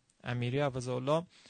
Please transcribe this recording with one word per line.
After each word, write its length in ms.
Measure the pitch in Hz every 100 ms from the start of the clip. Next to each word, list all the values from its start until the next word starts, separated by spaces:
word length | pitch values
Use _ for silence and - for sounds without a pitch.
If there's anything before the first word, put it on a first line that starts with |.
| _ _ -
امیری 340 | 120 120 131
حفظه 320 | 147 127 123
الله 340 | 123 131 156 170 - -